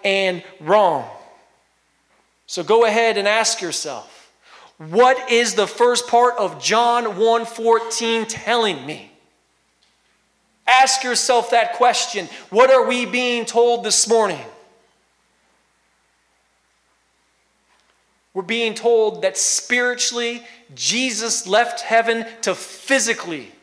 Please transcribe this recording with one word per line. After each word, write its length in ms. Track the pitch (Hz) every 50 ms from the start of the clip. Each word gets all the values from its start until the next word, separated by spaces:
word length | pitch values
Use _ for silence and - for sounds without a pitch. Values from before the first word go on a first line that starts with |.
and 400 | - 202 196 196 190 185 180 170 - - - -
wrong. 480 | 151 156 196 214 202 175 156 135 117 104 - - - - - _ _ _ _ _ _ _ _ _ _ _ _ _ _ _ _ _ _ _ _ _ _
So 160 | - - 185
go 240 | 165 147 214 233 233
ahead 320 | 220 208 233 233 226 214 202
and 100 | 196 208
ask 320 | 214 226 220 214 - -
yourself, 720 | 185 165 - - - 151 131 110 - - - - - _ _ _ _ _ - - - - _ _
what 520 | 156 156 165 220 247 254 269 254 254 -
is 240 | 233 233 240 220 190
the 120 | 208 202
first 420 | - - - 240 240 247 233 240 -
part 260 | - 240 240 247 240 -
of 240 | 208 180 160 147
John 560 | - - 208 226 240 240 240 240 233 220 196 180
one 260 | 220 226 226 233 226
fourteen 800 | 226 - - 226 226 226 220 226 226 - - 226 226 226 226 220
telling 640 | 214 - - - 208 240 240 226 208 175 139 127
me? 240 | 139 156 117 98 - _ _ _ _ _ _ _ _ _ _ _ _ _ _ _ _ _ _ _ _ _ _ _ _ _ _ _ _ _ _ _
Ask 380 | - 247 262 269 262 269 - -
yourself 460 | 247 240 - - - 254 233 226 -
that 240 | 254 233 220 233 233
question. 520 | - 247 247 220 - - - - 202 175 151 - - - _
What 220 | 190 214 254 262
are 160 | 269 254 233
we 180 | 214 247 247 240
being 400 | 190 196 247 247 247 240 233 226
told 400 | - - 233 240 240 240 233 190
this 240 | 214 190 - - 208
morning? 320 | 226 226 214 196 165 135 113 - - - - _ _ _ _ _ _ _ _ _ _ _ _ _ _ _ _ _ _ _ _ _ _ _ _ _ _ _ _ _ _ _ _ _ _ _ _ _ _ _ _ _ _ _ _ _ _ _ _ _ _ _ _ _ _ _ _ _ _ _ _ _ _ _ _ _ _ _ _ _ _ _ _ _
We're 100 | _ 185
being 300 | 185 170 226 233 233 226
told 480 | 208 - - 233 233 220 220 214 185 170
that 160 | 175 190 277
spiritually, 1040 | - - - - - - - 240 247 247 247 247 247 - - 240 240 240 233 240 233 233 - - - _ _ 139
Jesus 720 | - - - 196 240 262 254 226 202 226 226 208 - -
left 360 | 180 190 214 240 - - -
heaven 440 | - - 185 226 226 233 226 226 226 - - -
to 140 | - 220 180
physically 1000 | - - - - - - - 269 269 202 226 226 - - 175 165 143 113 92 - _